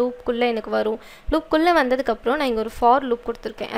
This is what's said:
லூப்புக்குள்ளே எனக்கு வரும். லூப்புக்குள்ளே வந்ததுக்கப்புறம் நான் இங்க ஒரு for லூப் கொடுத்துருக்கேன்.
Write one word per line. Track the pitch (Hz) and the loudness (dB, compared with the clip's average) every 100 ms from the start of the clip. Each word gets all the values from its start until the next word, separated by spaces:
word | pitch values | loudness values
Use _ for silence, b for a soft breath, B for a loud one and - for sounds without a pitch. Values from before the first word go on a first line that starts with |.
லூப்புக்குள்ளே | 247 247 - 240 240 | 0 -4 -4 -2 0
எனக்கு | 220 214 214 | -2 -4 -2
வரும். | 214 226 B B B | -2 -6 B B B
லூப்புக்குள்ளே | 311 320 311 339 339 | -2 2 2 4 4
வந்ததுக்கப்புறம் | 254 254 262 220 240 302 | 2 0 0 -2 0 0
நான் | 269 | 0
இங்க | 220 | -2
ஒரு | 220 - | -4 2
for | 240 269 262 | 4 4 2
லூப் | 233 - | -4 -6
கொடுத்துருக்கேன். | 233 - - 208 | -8 -10 -10 -8